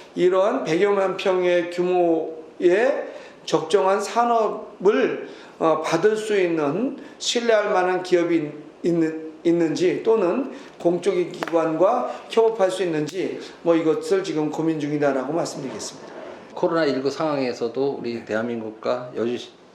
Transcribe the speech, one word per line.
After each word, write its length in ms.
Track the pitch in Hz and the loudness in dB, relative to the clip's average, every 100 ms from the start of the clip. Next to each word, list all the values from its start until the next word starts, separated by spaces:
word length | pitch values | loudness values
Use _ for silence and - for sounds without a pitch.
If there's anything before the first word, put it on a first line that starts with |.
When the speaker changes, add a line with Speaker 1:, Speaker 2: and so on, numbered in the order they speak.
| - - | -10 0
Speaker 1:
이러한 480 | 175 185 202 262 | 2 4 2 0
백여만 540 | 156 165 202 202 190 185 | 0 2 2 2 0 0
평의 520 | 202 180 180 175 175 | 0 2 2 2 0
규모의 1400 | - 180 180 175 160 - - - - 175 190 254 - - - - - - | -2 0 2 4 2 -2 -8 -14 0 4 4 2 0 -6 -12 -18 -18 -2
적정한 560 | 156 - 202 190 202 | -2 2 2 4 2
산업을, 1300 | 208 226 240 233 208 - - - 175 254 220 - - - - - | 0 0 2 2 0 -2 -10 0 2 4 2 -2 -10 -14 -16 -2
어, 220 | 160 151 - | 2 2 0
받을 320 | 165 202 214 | 2 2 2
수 200 | - 202 | 0 0
있는 600 | 175 165 143 170 269 - - - | 2 0 0 0 -4 -6 -14 -10
신뢰할 520 | - 240 233 214 202 | -4 0 2 2 4
만한 300 | 180 180 185 | 2 2 0
기업이 340 | - 180 156 165 | 2 2 4 0
있-, 160 | 147 - - - | -2 -8 -16 -6
있는, 500 | 175 170 160 160 - - | 0 2 0 -2 -10 -4
있는지 580 | 170 170 160 143 175 147 | 0 2 2 2 0 2
또는 500 | 220 220 175 226 285 - - - | 2 2 2 0 -4 -10 -18 -4
공적인 520 | 175 175 196 180 160 | 0 0 0 0 -2
기관과 920 | - - 165 160 156 190 247 - - - | -4 -2 0 0 2 2 2 -2 -8 -4
협업할 420 | - 226 220 185 | 2 2 4 0
수 120 | - | 0
있는지 560 | 185 156 147 185 143 - - - | -2 -2 -2 -4 -6 -6 -12 -4
뭐 140 | 170 165 | 2 2
이것을 480 | 156 156 - 196 | 2 0 2 0
지금 260 | 170 156 151 | 0 -2 -2
고민 300 | 151 160 156 | -2 -2 -2
중이다라고 540 | 147 147 143 131 127 | -2 0 2 0 -2
말씀드리겠습니다. 800 | 165 151 - 135 104 - - - - - - - | -2 -4 -6 -10 -8 -12 -14 -16 -16 -16 -16 -16
Speaker 2:
코로나 320 | - 180 165 151 | -4 -2 0 0
일구 260 | 131 135 | 0 -2
상황에서도 840 | - 160 143 127 - 120 131 139 120 | -2 -2 -2 -2 -2 -4 -2 -4 -4
우리 160 | 117 117 | -6 -8
Speaker 1:
네. 100 | - | -4
Speaker 2:
대한민국과 840 | 107 120 117 110 110 123 123 127 - | -4 -4 -6 -8 -8 -4 -4 -6 -4
여주시 340 | 113 120 - - - | -4 -4 -8 -20 -20